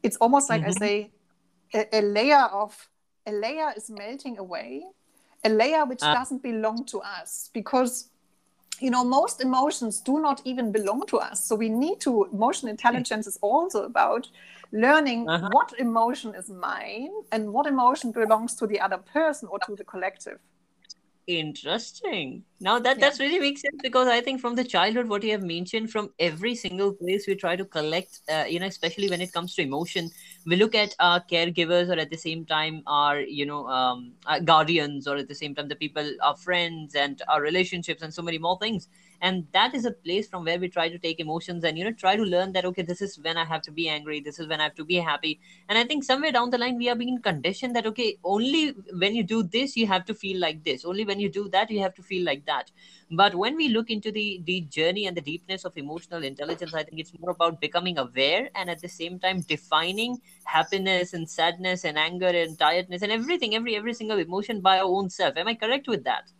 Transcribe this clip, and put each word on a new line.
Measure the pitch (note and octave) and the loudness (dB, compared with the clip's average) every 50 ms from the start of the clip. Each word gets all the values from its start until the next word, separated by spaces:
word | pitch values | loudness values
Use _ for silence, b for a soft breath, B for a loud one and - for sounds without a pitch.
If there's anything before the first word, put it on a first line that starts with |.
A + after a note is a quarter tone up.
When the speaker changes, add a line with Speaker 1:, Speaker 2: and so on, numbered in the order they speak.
| - | 0
Speaker 1:
it's | A#3 - | 0 2
almost | - A3+ A#3 C4+ C#4 C#4 - | 4 6 6 6 6 6 4
like | - E3 D#3 | 0 2 2
I | - | 0
Speaker 2:
Mm-hmm. | F#3 F#3+ G#3 | 0 0 2
Speaker 1:
say, | G#3 G3+ G#3 G#3 - _ _ _ _ _ _ _ _ _ _ _ _ - | 0 0 0 -2 -6 _ _ _ _ _ _ _ _ _ _ _ _ 0
a, | G#3+ G#3+ G#3+ A3 A3 | 0 0 2 2 2
a | |
layer | G#3 G3+ G3+ G#3 A#3 C#4+ D4+ C#4 C4 G3+ F#3 G3+ | 2 4 4 4 6 8 8 8 6 6 2 -2
of, | G#3 G#3 - - - _ _ _ _ _ _ _ _ | -4 -4 -6 -20 -20 _ _ _ _ _ _ _ _
a | G#3+ | -4
layer | G#3 G3+ G#3+ A#3 D4 D#4+ D#4 D4 G#3+ | -4 -2 -2 -2 -2 -2 -2 -4 -4
is | G#3+ - - | -6 -12 -14
melting | A3 G3+ G3+ G#3+ C4 C#4 - C4+ A#3 | -14 -12 -12 -12 -12 -10 -10 -10 -10
away, | G3 F#3+ F3+ F3 D#3+ - B3 B3+ C#4+ F4 F#4+ _ _ _ b b b b b b b - | -10 -10 -8 -8 -8 -8 -8 -12 -12 -12 -14 _ _ _ b b b b b b b 2
a | G#3+ | 4
layer | A3 G#3+ A#3 C#4+ D#4+ D#4 D4+ | 4 4 4 4 4 2 2
which | B3 B3+ A#3+ D3+ | 2 0 0 2
Speaker 2:
Uh. | D3+ D3+ | 4 4
Speaker 1:
doesn't | - C4 - C4+ C4 - | 2 2 -2 -6 -6 -4
belong | B3 A#3 A3 G#3+ A3 A3 A#3 C#4 | -4 -2 0 0 -2 -2 -2 -8
to | - - G3+ | -6 -8 -8
us. | - G3+ G3 F3+ D#3+ - - - - - - | -8 -8 -10 -10 -10 -12 -12 -12 -12 -8 -8
Because, | A#3 G3+ - - B3+ B3+ A#3+ B3 - - _ _ _ _ _ _ _ _ _ _ _ _ _ - - | -8 -4 2 2 4 4 2 0 -6 -10 _ _ _ _ _ _ _ _ _ _ _ _ _ -10 -2
you | C4 C4 | -2 2
know, | A#3+ B3+ B3 | 2 2 2
most | B3 C4 C#4 E4 - - - | 4 4 4 4 2 0 -2
emotions | - C4 B3 B3 C4+ D4+ D4+ - A#3+ A3 F#3+ - | 0 2 4 4 2 2 0 -2 -4 -4 -4 -4
do | - - C4+ D#4 D#4 | 0 0 2 2 2
not | D4 C4+ - - | 2 0 0 -4
even | C4 B3+ C4 A#3+ A3 | -6 -4 -2 -2 0
belong | G3 G#3+ G3+ G3 G#3+ C4+ G4+ | 0 0 0 0 -2 -2 -2
to | - - | 0 0
us. | A3+ - - - - - | 0 0 -2 -4 -6 -2
So | - A#3 | -2 0
we | G#3 A3+ A3 | 0 0 0
need | A3 A#3 C#4 E4 G4+ - | 2 0 0 0 -2 0
to, | - D4 A#3+ G#3+ F#3+ - | 0 2 4 4 2 2
emotional | G#3+ G3 A3+ C4 F#4 - - A3+ | 2 2 2 2 2 0 -6 -8
intelligence | G#3+ - - A#3+ A#3 A#3+ A#3+ - A3+ G#3+ G#3 G3+ | -8 2 2 4 4 4 -2 -2 -2 -4 -4 -8
is | - - | -6 -2
also | - G3+ A#3+ D4+ E4+ F#4+ - F3 - - | 0 4 4 4 4 2 0 -2 -2 0
about | A#3 - G3+ - A3 A#3+ C4 - B B B B B B B B | 4 4 4 4 4 0 -4 -8 B B B B B B B B
learning | - G#3+ A3+ C4 D4+ D#4 D4 C4+ A#3+ A#3 A#3 | 0 4 6 6 6 6 6 2 -2 -2 0
Speaker 2:
Uh-huh. | D#3+ E3 E3+ E3+ G3 | 0 0 0 0 4
Speaker 1:
what | G#3+ C#4+ - - - A#3 | 4 4 4 4 -2 -2
emotion | B3+ A#3 A3+ A3+ A3+ A#3+ B3+ A#3+ - A3 G3+ | -2 2 4 4 2 2 0 -4 -8 -10 -10
is | F#3+ F#3 - | -12 -14 -14
mine | F#3+ F3+ F3 - - G3 G#3+ - G3+ A3 C4 E4 G4+ G#4+ - _ | -10 -6 -6 -4 -4 -6 -8 -10 -10 -10 -10 -8 -10 -12 -8 _
and | A3 A3 G#3+ G#3 G3+ | -4 -4 -2 0 0
what | B3 D4 | 0 0
emotion | D4+ C#4 C4 B3 B3 C#4 D#4 - A#3 | 2 2 4 4 4 4 2 -4 -6
belongs | G#3 A#3 A3 G#3+ A3 A3 A3+ A#3+ - - | 0 0 4 4 4 4 4 -4 -4 -4
to | A#3+ | -4
the | G3+ G#3 - F3+ | -2 -2 -2 0
other | F#3+ F#3+ | -2 -2
person | F#3 - _ - D4 D#4+ D#4 D4 D4+ A#3 F3+ | -4 -8 _ 0 2 2 2 0 -2 -8 -10
or | F3+ G3+ - | -6 -6 -6
to | - G#3 | -6 -8
the | G3 G3+ | -12 -12
collective. | - - F#3 F3+ G3 F#3+ _ - - - - _ _ _ _ _ _ _ _ _ _ - _ _ _ _ _ _ | -12 -8 -6 -6 -6 -6 _ -16 -16 -16 -16 _ _ _ _ _ _ _ _ _ _ -20 _ _ _ _ _ _
Speaker 2:
Interesting. | - F3 E3 D#3 D3+ C#3+ - - C#3+ F3+ A#3 A3+ - - - G#4 F#4+ C#4+ F#3+ D3 C3 - F#3 - _ _ _ | -4 -2 -2 -2 -4 -8 -8 -6 -4 -4 -4 -4 -8 -12 -8 -6 -4 -4 -4 -4 -6 -10 -14 -18 _ _ _
Now | F#3 F#3+ A3 A#3+ | 0 2 2 4
that, | A3+ B3 C4+ A3 | 4 2 4 6
Speaker 1:
Yeah. | C4 C#4+ | 4 4
Speaker 2:
that | C#4+ - | 4 2
really | C4+ C#4+ E4+ F4+ | 0 0 2 2
makes | C#4+ C#4+ C#4 - | 0 0 -2 -2
sense, | - C#4 C#4+ C#4 | -6 -6 -6 -4
because | - C4 A#3+ B3+ B3+ | -6 2 4 4 6
I | B3 A#3 A#3+ | 6 4 2
think | A#3+ C4+ C4+ B3+ | 2 -2 -4 -2
from | B3+ A#3+ A#3+ | -4 -2 -2
the | A#3+ B3 | -2 -2
childhood, | B3 - F3+ F3+ G#3 A3 B3 B3 A3+ | 0 2 2 2 4 2 0 0 0
what | G3+ G#3 A3 | -2 -2 0
you | A3 | 0
have | G#3+ G3+ F#3+ | -2 -2 -2
mentioned, | F3 E3 E3+ F3+ F3+ - A3 A3 A3 | -4 -4 -4 -6 -4 -4 -4 -4 -2
from | - G#3+ G#3 - _ - | -4 -4 -4 -4 _ 0
every | E3+ E3+ D#3 D#3+ G3 A#3+ A#3+ | 0 0 0 -2 -4 -4 -4
single | A#3 - F#3+ F3+ F#3 G3+ G3+ G3 | -4 -6 -6 -2 0 0 0 0
place | - F3 F3 F#3+ G3+ G3+ | -2 -2 -2 -2 -2 0
we | G3+ G3 | -2 -4
try | F#3+ - E3+ F3 | -2 0 -2 -2
to | F3+ F#3 | -2 -4
collect, | - - D#3+ D3+ D#3 D#3+ F3+ F#3+ - - - _ - | -4 -4 -2 -2 0 -2 -2 -4 -6 -20 -14 _ -2
uh, | D#3 D#3 C#3 | -2 0 0
you | A2 D#3+ E3+ | -2 -2 -4
know, | F#3 | -4
especially | F#3+ F#3 - - F3 F3+ G3+ G3+ G3 | -6 -6 -4 -4 -4 -2 -2 -2 -2
when | F3+ F3 | 0 -2
it | F#3 F3+ - | -4 -4 -4
comes | E3+ F3 F3+ - | -6 -6 -4 -4
to | - | -4
emotion, | E3 C3 C3+ D3+ F3 - - F#3 E3 E3 B B B B B B B | -2 -2 -2 -4 -4 -4 -4 -6 -6 -6 B B B B B B B
we | E3 F3 | 0 4
look | F#3 G#3+ A3 A3+ | 4 4 4 4
at | G#3+ G#3 G3+ - - | 2 2 0 2 2
our | E3+ F3 F3 F3+ | 4 4 4 4
caregivers | F3+ - F3 E3 E3+ F3 E3+ F3 E3+ D#3+ F3 F3 F3 F3 | 2 0 0 2 2 0 0 0 2 4 4 4 4 2
or | F3+ D#3+ | 0 -2
at | D#3 - | -2 -4
the | E3 | -6
same | D#3+ - E3 D#3+ E3 D#3+ | -8 -6 -6 -6 -6 -4
time | - D#3+ D#3 D#3 D#3+ D#3 D#3 C#3+ | -2 -2 0 0 -2 -6 -8 -4
our, | - D3 D3 D3 D3 C#3+ D3 | 2 2 4 4 4 2 0
you | C#3 - D3 D3 C#3+ | -2 -4 -4 -4 -4
know, | C#3+ D3 D3 C3+ | -4 -4 -6 -4
um, | B2 C3 B2+ C3 B2+ B2 B2 B2 B2 - _ - | -2 0 2 2 2 0 -2 -8 -16 -18 _ -4
our | C#3+ D#3 C#3+ | -2 -2 0
guardians | F3 D#3+ E3 D#3 D#3 D3+ E3+ D#3+ D3 C#3+ C#3+ C#3 C3+ | 6 6 6 6 6 6 2 2 0 0 -4 -6 -4
or | C#3+ C#3 | -2 -4
at | C#3+ C#3 | -4 -4
the | C#3 C#3+ | -8 -10
same | - D#3 D3 C#3 | -10 -10 -8 -8
time | D3 D3 | -8 -6
the | C#3 D3 | -8 -6
people, | - D#3 C#3+ - D#3 D3 D3 C3+ - - | -6 -6 -6 -4 -4 -4 -4 -4 0 0
our | C#3+ C#3+ | 0 0
friends | - - F3+ F3+ F3 E3+ E3+ E3 D#3+ D#3 C#3+ - | 0 -4 0 0 2 0 0 -4 -8 -12 -4 0
and | D3 C#3+ C#3+ C3+ - - | 0 0 0 -2 -6 -2
our | - D3+ D3+ | 0 0 2
relationships | C#3+ D3+ E3+ F3+ F#3 F3+ F#3 F3 E3+ - D#3+ - | 2 2 2 2 2 0 -2 -8 -6 -6 -6 -6
and | D#3+ D#3 D3+ | -8 -12 -10
so | F3 | -8
many | E3+ E3+ E3 | -6 -6 -4
more | D#3 E3 E3+ F3 | -2 0 -2 0
things. | - G#3 A3 A3+ F#3 - b b b b b b b | 0 -2 -2 -2 -4 -6 b b b b b b b
And | F3 F#3 F#3 F#3 D#3+ - | 0 0 0 0 -4 0
that | - F#3 A3 C4 C#4 | 2 2 4 4 2
is | C4 A3+ | -2 -2
a | F#3+ | -2
place | - _ _ E3 F3+ G3+ G#3+ - | -4 _ _ -2 -2 -2 -2 -4
from | - F3+ E3 | -8 -6 -2
where | E3 E3+ F3+ | -2 -2 -2
we | F#3 F3+ | -2 -4
try | - F3 E3 E3 | -2 -2 -2 -2
to | E3+ F3 | -2 -4
take | F3 E3 D#3+ E3 | -6 -6 -4 -4
emotions | E3 D#3 D#3 E3+ - - F3 E3+ E3 | -6 -6 -6 -6 -6 -6 -6 -2 -2
and, | D#3+ D#3 | -2 -2
you | E3 F3+ | -2 -4
know, | A3 | -6
try | A3+ - - F#3 G3+ | -6 0 2 2 2
to | G#3+ A3+ | 4 2
learn | F#3 F3 F3 F#3 F#3+ F#3 | 2 2 0 0 0 -2
that, | F#3 F3+ | -2 -2
okay, | F#3 F3+ F#3+ F3 | -2 -4 -4 -6
this | E3 F3 - | -6 -6 -6
is | G3+ G3 - D#3 | -6 -8 -8 -6
when | D3 E3 E3 | -6 -4 -2
I | E3+ E3 | -2 -2
have | D#3+ E3 D3+ - | -2 -4 -6 -6
to | D#3+ | -8
be | D3+ D#3+ E3+ D#3+ | -6 -4 -2 -2
angry, | D3+ D3+ D3 D3+ D3+ D3+ | -2 -4 -6 -6 -8 -8
this | C#3+ D3 D3 | -8 -10 -10
is | - D#3+ | -10 -6
when | D#3 D#3+ D3+ | -6 -2 0
I | D3+ | 0
have | D3+ - | -2 -2
to | - D#3 | -8 -4
be | D#3 F3+ | 0 0
happy. | F3 E3+ D#3+ D3 C#3+ - D#3 D3+ b b b b b b - | 0 2 2 0 0 -2 -4 -4 b b b b b b 0
And | G#3 | 2
I | A3+ A#3+ | 2 2
think | B3 D4+ D4 C4 | 2 -2 -4 2
somewhere | - C4 C#4 D4+ D#4 | 2 2 2 2 2
down | B3+ A#3+ A#3+ B3 | 2 2 2 2
the | B3 A#3+ | 0 0
line, | A#3 B3+ B3 | 0 -2 -2
we | A#3+ A#3+ A#3+ | -2 0 0
are | A#3+ | 0
being | A#3 A#3+ B3 B3+ A#3+ | 0 -2 -4 -4 -2
conditioned | - G#3 F3 C#3+ B2+ F3 F#3+ - - B3 A#3+ | 0 -2 -2 0 -2 -2 -2 -2 -6 -2 -2
that, | A#3 A3 | 0 -2
okay, | A3 G#3+ B3 A#3+ G#3+ G3+ - - | -2 -2 0 -2 -2 -2 -2 -2
only | F3+ G3 G#3+ A#3 C4+ D4 E4 D4+ D4 - G3+ G3 - F#3+ F3 F#3 | 0 0 2 2 2 2 2 2 0 -2 -8 -16 -10 -2 0 0
when | G3+ A3 | 2 2
you | A#3 G3+ | 0 0
do | F3 A3+ A3+ | 2 2 0
this, | G#3 E3+ G3+ A#3 C#4 C4+ - | 0 0 0 0 0 0 0
you | A#3 A3+ | 0 2
have | G3+ F#3+ F#3 F3+ | 2 2 0 0
to | - G#3+ | -4 -10
feel | - - F#3+ F#3+ F#3 | -6 -6 -4 -2 0
like | F3 D#3+ D#3+ D#3 D#3 | 0 -2 -2 -4 -4
this. | D#3+ C3 B2+ - | -4 -4 -2 -4
Only | E3+ F#3 G3+ A3 | -4 -4 -2 -2
when | G3+ G3 G3+ | -2 -2 -2
you | G3+ G3 | -2 -2
do | - G3 G#3 F#3+ | -2 -4 -4 0
that, | F#3 F#3+ A3 A3 | 2 2 2 2
you | A3 G#3 | 0 -2
have | G3 F#3 F#3 | -2 -2 -4
to | - F3+ | -8 -10
feel | _ F#3+ F3+ F3+ | _ -4 -2 0
like | D#3+ C#3 C#3+ C#3+ | 0 -2 -2 -2
that. | D#3 D3 B2+ - - b b b b b b b b | -4 -4 -4 -4 -8 b b b b b b b b
But | E3 E3+ G3 G3+ F#3 | 4 6 6 6 6
when | F3 G3+ A#3 D4+ | 2 0 0 0
we | E4 D#4 C4+ | 2 2 2
look | A3 A3+ A3+ A3+ | 2 0 0 -2
into | A3+ G#3+ - A3 | -4 -4 -4 -4
the, | G#3+ G#3+ G#3 G#3 G3 F#3 E3 | -4 -2 -4 -4 -6 -6 -4
the | E3 F#3 F#3 | -2 -2 -2
journey | E3 C#3+ - D#3 D#3 E3+ F#3+ G#3 G3+ | -4 -4 -2 2 2 2 2 0 -2
and | F#3+ F3 | -4 -4
the | E3+ | -6
deepness | C#3+ D3 D#3+ F3 _ - F#3+ F#3 - | -6 -6 -8 -8 _ -8 -8 -6 -6
of | F3+ _ | -10 _
emotional | D#3+ C#3 C#3+ D#3 E3+ - _ F3 E3 D3 | -8 -10 -8 -10 -10 -10 _ -10 -8 -6
intelligence, | C3+ C3+ C#3 D3 D#3+ E3 E3 F3 D#3+ E3 | -8 -6 -6 -6 -6 -6 -6 -8 -6 -6
I | D#3+ D3+ | -6 -6
think | D#3 D#3+ D#3+ | -6 -10 -12
it's | D#3+ - - D#3+ | -12 -12 -14 -10
more | E3 F3+ | -6 -6
about | F3 F3 E3+ E3+ E3 - | 0 2 0 0 0 -2
becoming | D3+ D3+ - F3 F3 F3+ F3 | -6 -2 -2 0 0 0 -2
aware | D3 C3 A#2+ B2 C3 C3+ C#3+ E3 G#3 C4 - - | -2 -4 -2 0 2 2 4 4 2 0 -2 -6
and | G3 F#3 F3 | -6 -6 -6
at | E3+ D#3+ | -6 -8
the | F3 | -10
same | E3+ - - E3 F3 F3+ | -14 -10 -10 -10 -8 -8
time | F3+ - F#3 F#3 F#3 | -2 -2 0 0 0
defining | D#3 - D#3 D3 - - D#3 D#3 E3 F3 F#3+ G#3 A3+ A#3+ B3 A#3+ b b b b b | -2 -2 -4 -4 -2 0 0 2 2 0 -2 -2 -4 -4 -4 -8 b b b b b
happiness | - - D#3 D#3 - G3 F#3+ F#3+ F#3+ F#3 F3+ F3+ F3+ - | 0 2 2 2 2 -2 0 2 2 2 2 0 -2 -4
and | E3+ E3 | -8 -8
sadness | D#3+ - - D#3+ E3+ F3 F3 F#3 F#3 F#3 F3+ - | -6 -2 0 0 0 0 0 -2 -2 -2 0 -2
and | D#3+ D3+ | -2 0
anger | D3+ D#3 E3 F3+ F3+ F#3 | 0 0 0 0 0 2
and | F3+ F3 F3 E3 E3 D#3+ - | 2 4 2 0 0 0 4
tiredness | D#3 D3+ E3+ F3+ F3+ F#3 F3+ F3+ | 4 4 4 2 0 -2 -4 -4
and | G#3 G3+ | -2 0
everything, | A3 A3+ A#3 D4 F4+ F4 C4 G#3+ G#3+ | 0 -2 0 -2 -2 0 0 -2 -2
every, | A3+ A#3 A#3+ A3 | -2 -2 -2 -2
every | G#3 G#3 A#3+ A3+ | -2 -2 -4 -6
single | - A3 G#3+ G#3+ G3 | -4 -4 -2 0 0
emotion | E3 E3 F3+ G3 G#3 - A3+ G3+ | 0 0 -2 -4 -4 -4 -6 2
by | F3+ F#3+ F#3+ | 4 6 6
our | F#3 G3 | 6 4
own | F#3 F3+ F#3+ G3 F3+ | 2 2 0 0 -4
self. | - - F#3 D3 B2+ | -2 0 0 0 2
Am | D#3+ F3+ | 0 -2
I | A3 A#3 | -2 -2
correct | A3+ G#3+ A3+ B3+ C#4+ C#4 | -2 0 0 0 -2 0
with | C4+ A3 D3 B2 | -2 -4 -2 0
that? | B2+ A2+ - - _ _ | -2 -2 -2 -4 _ _